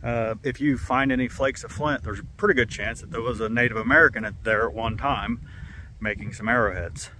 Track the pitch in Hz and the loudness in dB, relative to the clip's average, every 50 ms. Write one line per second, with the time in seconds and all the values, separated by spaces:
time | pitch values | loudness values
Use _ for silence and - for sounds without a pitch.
0 | - 120 117 120 113 110 113 104 - 139 123 - 139 151 139 120 - - 127 127 | -2 -2 -2 0 0 -2 -2 -4 -4 -6 -4 0 2 2 2 2 0 0 2 2
1 | 135 135 131 127 127 120 - - 135 135 135 - - 110 - - 147 151 143 127 | 4 4 2 2 0 -2 -2 0 0 0 0 -2 -10 -12 -8 -4 -2 -2 -2 -2
2 | - 110 104 95 - - - - - 214 180 127 120 110 - - 104 104 117 - | -4 -6 -8 -8 -8 -12 -12 -2 2 4 4 4 4 2 0 -6 -6 -6 -6 -8
3 | - 95 - 113 117 123 120 107 113 110 113 117 120 120 113 113 113 117 135 151 | -10 -10 -8 -6 -4 -4 -4 -2 -2 -2 2 4 2 2 2 0 2 6 8 8
4 | 165 143 98 110 107 107 101 - - 110 110 104 113 117 - 113 113 113 107 104 | 8 8 6 4 -2 -6 -8 -6 0 2 2 4 4 2 0 -2 -2 -2 -2 -2
5 | 120 139 139 110 101 104 117 120 - - - - - - - - - - - - | 0 0 0 0 -2 -4 -4 -6 -6 -12 -14 -14 -14 -14 -14 -14 -14 -16 -14 -6
6 | - 107 104 - - 101 - - 107 110 120 123 117 104 90 92 87 82 82 - | -4 -4 -4 -4 -6 -10 -10 -6 -2 0 2 4 4 2 0 -2 -6 -8 -8 -10
7 | - - - | -14 -14 -16